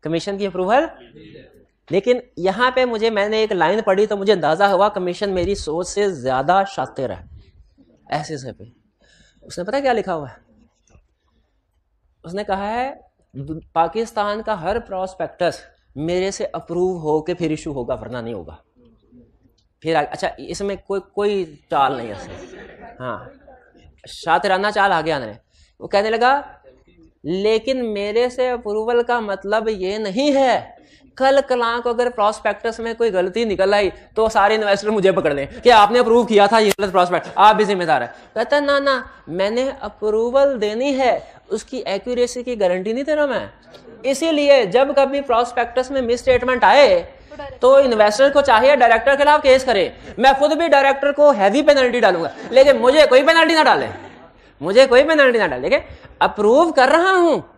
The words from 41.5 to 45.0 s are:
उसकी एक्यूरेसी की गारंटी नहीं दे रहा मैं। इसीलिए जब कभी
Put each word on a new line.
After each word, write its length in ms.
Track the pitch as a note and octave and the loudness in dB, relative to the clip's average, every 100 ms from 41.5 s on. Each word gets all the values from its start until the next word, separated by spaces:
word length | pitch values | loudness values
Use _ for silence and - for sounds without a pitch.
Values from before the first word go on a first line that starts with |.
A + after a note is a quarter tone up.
उसकी 280 | A3 - C4 | -10 -8 -10
एक्यूरेसी 640 | - G3 A3 B3 A#3+ B3 | -8 -8 -6 -4 -4 -4
की 140 | B3 A#3+ | -8 -2
गारंटी 360 | F#3 F#3 F#3+ | -2 -2 -4
नहीं 120 | A#3 | -6
दे 100 | C#4+ | -4
रहा 120 | D4+ D4 | -2 -2
मैं। 240 | A3+ G2+ - _ - - - | -4 -8 -16 _ -20 -20 -10
इसीलिए 600 | B3+ C4+ E4 D4+ C#4+ C#4 G#3 | -6 -2 -2 0 4 4 4
जब 280 | G#3+ C#4 | 2 2
कभी 220 | C#4 | 2